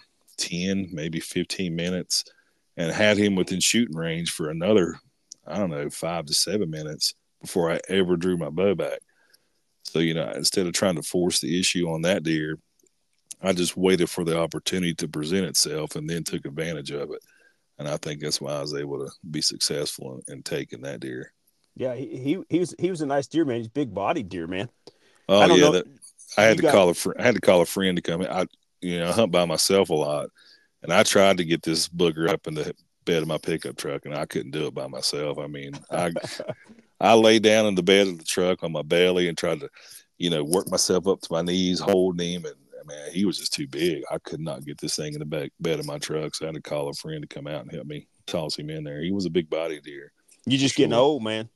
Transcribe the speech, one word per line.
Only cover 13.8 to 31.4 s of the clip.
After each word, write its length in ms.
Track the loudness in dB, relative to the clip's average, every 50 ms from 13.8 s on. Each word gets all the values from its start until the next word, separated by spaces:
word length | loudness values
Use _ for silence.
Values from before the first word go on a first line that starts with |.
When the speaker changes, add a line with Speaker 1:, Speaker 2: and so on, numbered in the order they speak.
| 4 4 4 4 4 0
Speaker 1:
for 140 | 0 -2 -2
the 140 | 0 0 0
opportunity 560 | 0 -2 -4 -6 -6 -4 -2 -2 -2 -2 -2
to 120 | -4 -6 -6
present 380 | -6 -6 -4 -2 0 0 0
itself 500 | 0 0 0 0 0 -2 -4 -6 -6 -8
and 140 | -8 -6 -6
then 140 | -6 -6 -6
took 220 | -6 -8 -8 -8
advantage 460 | -8 -8 -6 -6 -6 -6 -8 -8 -8
of 200 | -8 -8 -8 -8
it. 80 | -10 -14 -16 _ _ _ _ _ _ _ _ _ _ -12
And 100 | -8 -6
I 100 | -6 -6
think 240 | -6 -8 -10 -8
that's 200 | -6 -6 -6 -6
why 120 | -6 -6 -6
I 80 | -6
was 120 | -6 -6 -6
able 320 | -8 -6 -6 -8 -8 -8
to 60 | -10 -14 -16 -14 -10
be 120 | -6 -4
successful 800 | -2 -4 -2 -2 -4 -4 -2 -4 -4 -6 -6 -8 -12 -12 -12 -14 -14 -16
in, 80 | -18 -16
in 60 | -10
taking 380 | -6 -6 -6 -6 -8 -12 -12
that 200 | -12 -12 -12 -10
deer. 300 | -10 -10 -10 -10 -12 -14 _ _ _ _ _ _ _ _ _
Speaker 2:
Yeah, 180 | -6 -6 -6 -4
he, 140 | -6 -8 -10 -10 -6
he, 200 | -4 -2 -2 -2 -2 -2
he 100 | 0 0
was, 140 | 0 -2 -2 -4
he 100 | -4 -4
was 120 | -2 -4
a 40 | -4
nice 220 | -2 0 -2 -2 0
deer, 160 | 0 0 0
man. 120 | 2 0 -2
He's 100 | -4 -4
a 40 |
big-bodied 580 | -4 -4 -4 -4 -4 -2 -2 0 -2 -2 -4 -6
deer, 180 | -6 -8 -6 -6
man. 220 | -4 -6 -6 -8 -10 _ _ -20 -20 _ _ _ _ _ _ 2
Speaker 1:
Oh, 140 | 6 6
Speaker 2:
I 60 | 8 8
don't 120 | 8 8
Speaker 1:
yeah, 60 | 8
Speaker 2:
know. 60 | 8 6
Speaker 1:
that, 120 | 4 0 -4 -10 _ -20 -20 _ _ -20 -4 2 6
I 60 | 8
had 80 | 8 8 6
Speaker 2:
You 60 | 6
Speaker 1:
to 0 |
Speaker 2:
got 80 | 6
Speaker 1:
call 180 | 8 8 8 8
a 40 | 6
fr-, 180 | 2 -2 -4 -4 2
I 40 | 2
had 120 | 4 4
to 60 | 6
call 200 | 6 6 6 8
a 40 | 6
friend 320 | 4 2 0 0 2 0 0
to 40 |
come 200 | -2 -2 -2 -2
in. 60 | -2 -2
I, 180 | -2 -2 -2 -4 -6 _ _ _ _ _
you 180 | -6 -4 -2 -2
know, 100 | -2 0
I 20 |
hunt 200 | 2 2 4 4
by 120 | 4 4 4
myself 440 | 2 2 0 2 4 4 4 4 4
a 40 | 2
lot. 360 | 0 0 0 -2 -4 -4 -8 -12 _ _ _ -20 _ _ _ _ _ -4
And 80 | 2 4
I 80 | 4
tried 360 | 4 6 6 6 8 8 6
to 80 | 4